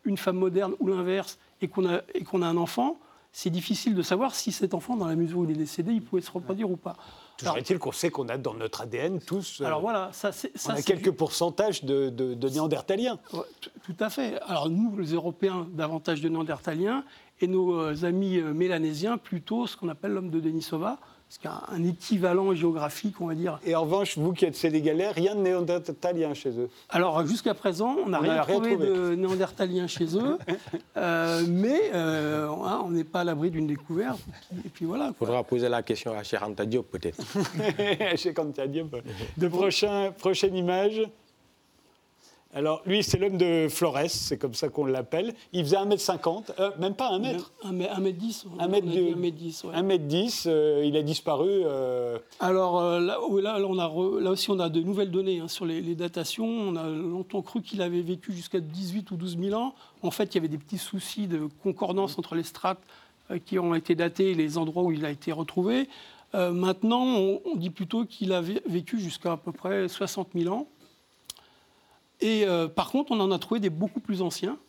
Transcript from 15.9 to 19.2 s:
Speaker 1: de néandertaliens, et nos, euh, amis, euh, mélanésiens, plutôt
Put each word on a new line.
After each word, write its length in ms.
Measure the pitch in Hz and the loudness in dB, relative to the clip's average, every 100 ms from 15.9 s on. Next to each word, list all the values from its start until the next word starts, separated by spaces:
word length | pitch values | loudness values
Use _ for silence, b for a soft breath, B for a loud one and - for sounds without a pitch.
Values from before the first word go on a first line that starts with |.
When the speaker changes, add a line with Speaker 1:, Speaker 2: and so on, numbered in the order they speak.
| 160 151 156 | -2 -2 -2
Speaker 1:
de 80 | 160 | 0
néandertaliens, 760 | 165 160 147 - 160 196 262 277 B B _ | -2 -2 -4 -4 -2 0 0 -4 B B _
et 80 | 180 | 2
nos, 240 | 185 180 | 4 2
euh, 300 | 170 160 151 | 2 0 0
amis, 320 | 175 180 196 180 | 0 2 2 2
euh, 160 | 156 | 0
mélanésiens, 640 | 151 185 170 156 151 202 | 0 2 2 0 0 -2
plutôt 480 | 233 | -2